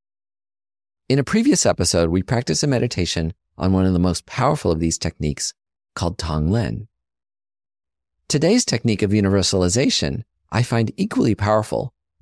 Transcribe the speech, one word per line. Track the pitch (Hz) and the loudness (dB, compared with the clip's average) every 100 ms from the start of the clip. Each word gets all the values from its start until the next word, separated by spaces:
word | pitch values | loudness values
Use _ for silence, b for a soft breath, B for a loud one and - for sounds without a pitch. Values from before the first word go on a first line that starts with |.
| _ _ _ _ _ _ _ _ _ _ - | _ _ _ _ _ _ _ _ _ _ -2
In | 135 | -2
a | |
previous | - 214 247 - 104 | 0 2 2 2 2
episode, | 87 90 87 82 | 0 0 2 2
we | 92 | 0
practiced | 92 120 - 76 | 0 -2 -2 -2
a | 147 | 0
meditation | 123 123 - 85 - 82 - _ - | 0 0 -2 -4 -2 -4 -6 _ -4
on | 92 | 0
one | 95 92 | 2 2
of | |
the | 90 | 2
most | 90 85 - | 2 0 -6
powerful | - 131 156 92 | -2 0 0 0
of | 80 | 0
these | 82 - | 0 -2
techniques | 85 - 76 69 - - _ _ _ - | -4 -4 -4 -4 -8 -10 _ _ _ -6
called | 85 - | -6 -4
Tonglen. | 82 76 78 113 78 58 107 _ _ _ _ _ _ _ _ _ _ _ _ _ - | -4 -2 0 0 -2 -6 -12 _ _ _ _ _ _ _ _ _ _ _ _ _ -4
Today's | 147 165 240 | 0 2 2
technique | - 117 117 101 | 0 -2 0 0
of | 101 | 2
universalization | 107 98 98 90 98 90 107 240 - 71 90 - _ _ | 2 2 2 2 2 2 2 0 0 -2 -4 -10 _ _
I | 135 | -4
find | 123 117 113 - | 0 0 -2 -2
equally | 202 262 120 | -4 0 0
powerful, | 101 101 107 107 57 - - _ _ | 0 2 0 0 -4 -6 -10 _ _